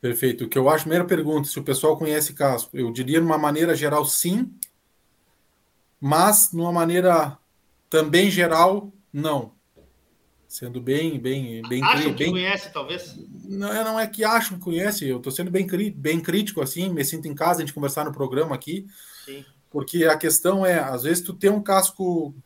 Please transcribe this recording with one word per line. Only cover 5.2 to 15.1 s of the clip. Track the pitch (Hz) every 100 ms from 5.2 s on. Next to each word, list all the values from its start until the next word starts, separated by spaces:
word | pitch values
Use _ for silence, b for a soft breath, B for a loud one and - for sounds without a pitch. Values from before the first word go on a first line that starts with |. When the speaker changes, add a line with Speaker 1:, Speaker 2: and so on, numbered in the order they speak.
| _ _ _ _ _ _ _ _
Speaker 1:
mas, | 139 151 190 208 -
numa | 170 170
maneira | 170 165 175 180 170 151 - _ _ _ _ _
também | 160 156 165 202
geral, | 180 175 160 175 202 202 - _
não. | 143 156 143 110 _ _ _ _ _ _ _ _ _ _
Sendo | - 123 123
bem, | 120 143 160 143
bem, | 123 135 127 113 113
bem | 123
Speaker 2:
Acham | 170 247
Speaker 1:
cri-, | 151
Speaker 2:
que | 123
Speaker 1:
bem | 151
Speaker 2:
conhece, | 180 185 196 -
talvez? | 151 139 175 175 - - -
Speaker 1:
Não, | 196 196 202
é, | 214
não | 220 220
é | 220
que | 220
acham | 214 226 220 180
que |
conhece, | 180 165 196 202
eu | 139